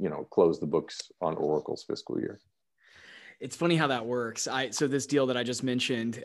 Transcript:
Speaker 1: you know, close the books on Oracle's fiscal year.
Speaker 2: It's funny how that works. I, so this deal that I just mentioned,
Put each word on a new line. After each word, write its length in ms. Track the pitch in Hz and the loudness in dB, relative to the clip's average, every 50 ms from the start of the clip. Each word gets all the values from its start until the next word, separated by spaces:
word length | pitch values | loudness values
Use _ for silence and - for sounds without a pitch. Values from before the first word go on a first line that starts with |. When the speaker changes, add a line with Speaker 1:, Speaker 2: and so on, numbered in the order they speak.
Speaker 1:
you 80 | 95 87 | -4 -4
know, 180 | 76 73 73 - | -4 -6 -10 0
close 280 | - - 92 82 80 - | 4 6 6 6 6 2
the 80 | - | -2
books 460 | 76 73 80 73 - - - - - - - | 0 0 0 -2 -2 -8 -14 -14 -16 -8 -4
on 160 | 87 82 80 | -2 -2 -2
Oracle's 480 | 80 - 73 76 76 - - - - - | 0 0 0 0 0 -2 -2 -6 -8 -6
fiscal 340 | - - - - - - - | -6 -8 -8 -6 -6 -4 -4
year. 220 | - - 104 110 _ _ _ _ _ _ _ _ _ _ - - - - - - - - - - - | -4 -4 -8 -12 _ _ _ _ _ _ _ _ _ _ -20 -20 -20 -20 -20 -20 -20 -20 -18 -14 -14
Speaker 2:
It's 140 | 135 - | -12 -6
funny 180 | - 170 170 170 | 0 2 4 4
how 140 | 160 160 143 | 4 4 2
that 180 | 131 120 113 | 2 0 -2
works. 400 | 117 123 123 120 113 113 - - | -2 -2 -2 -2 -2 -4 -4 -4
I, 240 | - 127 131 135 123 | -2 -2 -2 -2 -2
so 160 | 107 - 156 | -2 0 2
this 180 | 139 131 139 127 | 2 2 2 0
deal 220 | - 143 143 135 | 2 4 4 4
that 100 | 127 127 | 4 2
I 60 | 120 120 | 0 0
just 220 | 120 123 - - | -2 -2 -2 -2
mentioned, 580 | 131 123 123 123 - 131 117 113 117 117 113 - | 0 0 0 0 0 0 0 -2 -2 -4 -6 -6